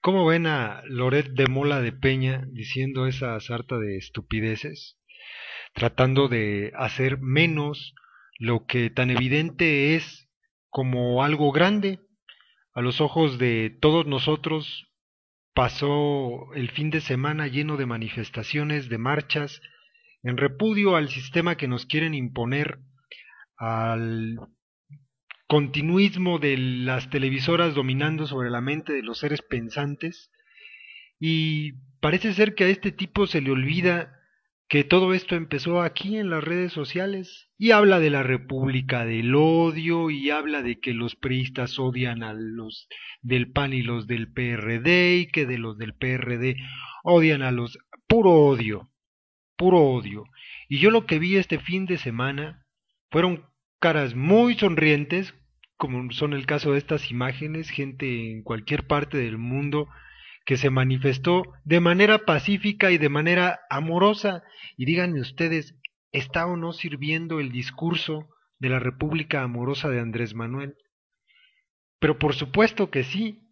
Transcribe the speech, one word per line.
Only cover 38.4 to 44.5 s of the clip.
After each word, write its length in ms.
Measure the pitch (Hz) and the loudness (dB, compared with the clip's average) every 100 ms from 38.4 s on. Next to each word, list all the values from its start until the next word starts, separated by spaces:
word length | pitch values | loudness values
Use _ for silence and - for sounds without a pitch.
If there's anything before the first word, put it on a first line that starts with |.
| - 135 131 131 131 127 117 | -2 -2 0 -2 -2 -2 -2
del 300 | 113 117 139 | -2 2 4
odio, 720 | 156 165 165 156 160 170 165 | 6 6 2 0 -2 0 0
y 220 | 147 139 | -2 -2
habla 320 | 151 151 147 | -2 -2 -4
de 160 | 123 117 | -4 -4
que 160 | - 117 | -4 -4
los 200 | 117 - | -4 -6
priistas 640 | 131 127 131 131 120 - | -4 -2 -4 -4 -6 -2
odian 460 | 131 123 127 117 | -2 -2 -4 -4
a 100 | 113 | -8
los 540 | 107 110 113 110 110 - - - - | -8 -8 -10 -12 -16 -18 -20 -18 -14
del 300 | 120 127 120 | -2 0 0
pan 200 | - 139 | -2 -2
y 120 | 131 | -2
los 240 | 117 120 107 | -2 -4 -4
del 260 | 117 113 | -6 -6
P 160 | - 123 | -6 -4